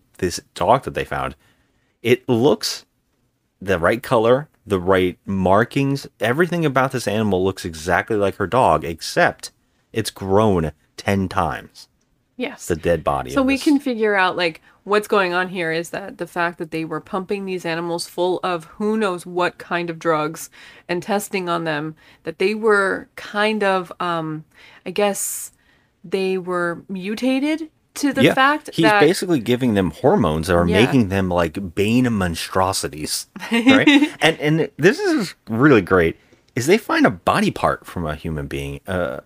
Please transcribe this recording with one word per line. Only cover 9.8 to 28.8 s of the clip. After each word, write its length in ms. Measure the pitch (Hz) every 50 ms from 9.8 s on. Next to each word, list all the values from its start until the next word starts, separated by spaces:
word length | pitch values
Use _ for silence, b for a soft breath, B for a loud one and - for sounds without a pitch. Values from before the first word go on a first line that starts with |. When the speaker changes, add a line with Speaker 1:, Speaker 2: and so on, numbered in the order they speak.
| _ _
Speaker 1:
it's 200 | - 113 104 -
grown 600 | - - 101 95 95 104 110 110 95 87 80 76 - _ _ _ _
ten 320 | - - - 101 98 95
times. 600 | 90 - 95 87 76 - - - - _ - - _ _ _ _ _ _ _ _ _ _
Speaker 2:
Yes. 300 | - 247 - - - -
Speaker 1:
The 80 | - 87
dead 280 | 80 - 87 85 80 -
body 280 | - 71 67 65 62
Speaker 2:
So 100 | 67 277
Speaker 1:
of 60 | 262
Speaker 2:
we 80 | 262 269
Speaker 1:
this. 80 | 269 -
Speaker 2:
can 160 | 320 285 277
figure 360 | - 262 240 214 220 214 208
out, 220 | 196 185 185 -
like, 240 | - 180 170 160 - b b b b _
what's 240 | 185 202 214 208
going 260 | - 220 202 190 180 175
on 160 | 180 185 185
here 220 | 180 190 170 160
is 180 | 160 165 170 -
that 300 | - - 202 190 - -
the 80 | 180
fact 320 | 170 - 175 170 170 175 -
that 100 | 175 160
they 160 | - 160 160
were 160 | 160 160 156
pumping 440 | - - - 190 185 - 208 196 196
these 200 | 190 185 180 -
animals 420 | 175 160 165 170 170 170 170 -
full 320 | - - - 175 180 175 165 -
of 220 | 185 180 170 160
who 300 | - - - 214 208 220
knows 300 | 220 220 196 180 170 -
what 320 | 180 175 180 175 175 -
kind 320 | - - - 180 170 175 170
of 80 | 165
drugs 540 | 165 165 165 160 151 151 156 160 160 - - B B B B B B B
and 140 | - 175 180
testing 480 | 170 - 202 208 208 - - 196 180 175
on 140 | 170 170 165
them, 320 | 160 156 147 156 156 156 b b b b b _
that 140 | 170 165
they 160 | - 190 196 220
were 560 | 214 220 220 208 202 196 185 185 - - - _
kind 480 | - - - - 208 208 214 220 214 202
of, 280 | 196 190 190 175 165 - -
um, 460 | 180 175 170 165 160 156 156 156 156 _ B B B B B B B
I 60 | 185
guess 600 | 175 - 208 208 196 - - - - - - - - _ _ _ _ _ _ _ _ _
they 360 | - 170 202 190 190 190 190
were 460 | 190 175 180 180 175 175 175 170 135 -
mutated 840 | - 196 190 180 196 220 214 247 262 262 269 277 302 311 311 320 311 _ _ _ _ -
to 180 | - - - -
the 100 | 269 240
Speaker 1:
Yeah, 100 | - -
Speaker 2:
fact 360 | 269 262 277 294 302 - - -
Speaker 1:
he's 100 | -